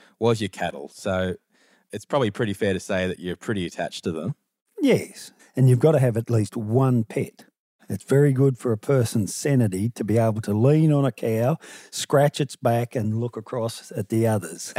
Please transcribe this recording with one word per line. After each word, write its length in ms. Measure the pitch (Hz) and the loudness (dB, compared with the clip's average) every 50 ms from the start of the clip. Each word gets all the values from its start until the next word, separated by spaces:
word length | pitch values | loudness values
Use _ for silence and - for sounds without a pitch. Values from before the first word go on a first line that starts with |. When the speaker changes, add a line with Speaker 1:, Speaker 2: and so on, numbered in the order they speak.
| _ _ _ - | _ _ _ -2
Speaker 1:
was 220 | 110 117 117 110 | 0 0 0 0
your 80 | 107 95 | -2 -6
cattle. 400 | - - 87 82 - 69 73 - | -6 -6 -6 -6 -6 -8 -14 -16
So 460 | - - - 104 95 92 92 90 85 - _ _ _ _ _ _ _ _ _ _ - | -16 -10 -6 -4 -2 -2 -2 -2 -4 -8 _ _ _ _ _ _ _ _ _ _ -14
it's 120 | 104 - | -14 -8
probably 260 | - 151 143 127 104 | -4 -2 0 0 -2
pretty 220 | 95 - 123 101 95 | -2 -2 -4 -4 -2
fair 200 | - 113 98 95 | -2 -2 -2 -2
to 60 | 90 | -2
say 280 | - - 101 92 92 92 | -4 -4 -4 -2 -2 -2
that 120 | 85 - | -4 -6
you're 160 | 85 90 85 - | -8 -8 -10 -8
pretty 280 | - - 110 98 87 | -6 -6 -4 -4 -4
attached 380 | 80 - - 85 - - - - | -6 -6 -6 -8 -8 -8 -8 -8
to 60 | 101 | -6
them. 240 | 80 78 78 113 147 - _ _ _ _ _ _ _ 427 | -6 -4 -6 -8 -8 -10 _ _ _ _ _ _ _ -2
Speaker 2:
Yes, 500 | 311 262 196 104 - - - - - - - _ _ _ _ | 0 2 2 2 0 -6 -14 -18 -20 -20 -20 _ _ _ _
and 140 | 127 131 127 | 2 4 4
you've 100 | 127 113 | 6 6
got 120 | 151 156 | 4 4
to 80 | 156 135 | 4 4
have 180 | 135 123 107 117 | 2 2 0 -2
at 120 | 113 - | -2 0
least 280 | 117 110 104 - - 120 | 0 0 0 -2 -4 -6
one 460 | 107 107 113 127 135 131 123 117 107 | -4 0 0 2 2 4 2 2 0
pet. 420 | - - 139 113 - - - - _ _ _ _ _ _ _ _ - | -2 -4 -6 -6 -6 -8 -16 -20 _ _ _ _ _ _ _ _ -10
It's 160 | 95 95 - | -10 -10 -2
very 260 | - 135 139 147 143 | 0 2 4 4 4
good 260 | 131 127 139 139 127 - | 4 4 4 2 2 0
for 140 | - 123 | -2 -2
a 60 | 110 107 | -2 -2
person's 580 | - - 139 131 117 - - 113 95 90 - | 0 0 2 2 2 0 0 -2 -2 -2 -4
sanity 540 | - - 147 139 127 117 98 92 92 104 120 | -4 -2 2 2 2 2 2 0 -2 -4 -4
to 140 | - - 117 | -4 -4 -2
be 140 | 98 107 117 | 0 2 2
able 220 | 113 113 104 110 | 2 2 0 -2
to 120 | 107 104 104 | -2 -2 0
lean 400 | 107 117 139 151 156 160 156 147 | 2 4 4 6 6 4 4 4
on 100 | 143 139 | 4 2
a 60 | 127 | 0
cow, 460 | - - - 117 110 110 117 131 165 - - - - - - - | -2 -2 -2 -2 0 2 2 0 0 -2 -6 -12 -20 -20 -20 -14
scratch 480 | - - - - - 139 143 143 - - | -12 -10 -4 0 2 4 4 4 2 -2
its 160 | 147 - - | -4 -6 -6
back 400 | - - 117 117 120 120 - - | -4 -2 0 0 0 -2 -4 -4
and 240 | 123 104 107 110 113 | -4 -2 -2 -2 -4
look 160 | 120 120 - | -4 -6 -8
across 560 | 113 107 - 127 123 113 117 - - - - | -10 -12 -8 -6 -6 -6 -6 -6 -10 -14 -12
at 160 | - - 95 - | -10 -10 -6 -2
the 160 | 117 110 113 | 0 2 2
others. 480 | 113 110 101 87 - - - - - - | 2 2 0 -2 -6 -10 -14 -14 -8 -6